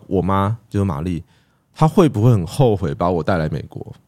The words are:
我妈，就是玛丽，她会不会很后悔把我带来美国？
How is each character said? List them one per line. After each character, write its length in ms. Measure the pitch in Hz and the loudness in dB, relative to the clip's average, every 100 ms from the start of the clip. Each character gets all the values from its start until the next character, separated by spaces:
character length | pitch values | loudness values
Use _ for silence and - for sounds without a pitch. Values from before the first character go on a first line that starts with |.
| - | -2
我 120 | 95 | -2
妈， 380 | 87 98 98 117 _ | 0 0 0 -4 _
就 120 | 101 | -2
是 40 | |
玛 160 | 98 71 | -2 -2
丽， 220 | 85 85 - _ _ _ _ | -6 -8 -10 _ _ _ _
她 140 | - 156 | 0 2
会 220 | 156 165 | 4 2
不 120 | 107 | 4
会 120 | 117 | 4
很 120 | 113 | 4
后 320 | 82 - 131 101 | 0 0 2 2
悔 160 | 87 | -2
把 160 | 69 87 | -2 -2
我 140 | 90 | 0
带 160 | 78 92 | 0 -2
来 100 | 78 | -2
美 160 | 73 - | -4 -10
国？ 260 | - - - | -14 -16 -18